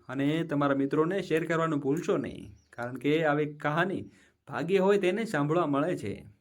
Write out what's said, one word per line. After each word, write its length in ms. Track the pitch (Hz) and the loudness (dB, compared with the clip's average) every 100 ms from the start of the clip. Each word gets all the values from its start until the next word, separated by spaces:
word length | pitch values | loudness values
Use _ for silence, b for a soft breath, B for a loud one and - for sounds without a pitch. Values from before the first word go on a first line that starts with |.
| - | -10
અને 360 | 131 143 160 | -2 0 0
તમારા 320 | 160 143 143 135 | 0 0 2 2
મિત્રોને 460 | 139 151 160 196 | 2 2 2 0
શેર 240 | 151 156 170 | 0 0 0
કરવાનું 340 | 165 165 143 | 0 0 0
ભૂલશો 380 | 135 156 185 165 | 0 0 0 0
નહીં, 380 | 104 - - - _ | -2 -8 -16 -20 _
કારણ 240 | - 120 127 | -10 -8 -4
કે 280 | 143 156 156 | 0 2 2
આવી 280 | 147 151 | 2 0
કહાની 580 | 151 147 156 185 170 98 B B B - | -2 -2 0 0 -2 -8 B B B -10
ભાગ્ય 300 | 123 165 190 | -6 0 2
હોય 200 | 190 202 | 4 4
તેને 280 | 180 202 226 | 2 0 -2
સાંભળવા 400 | 151 147 170 156 | 0 0 0 0
મળે 320 | 139 165 - | 0 0 -2
છે. 280 | 104 - - - | -6 -8 -14 -20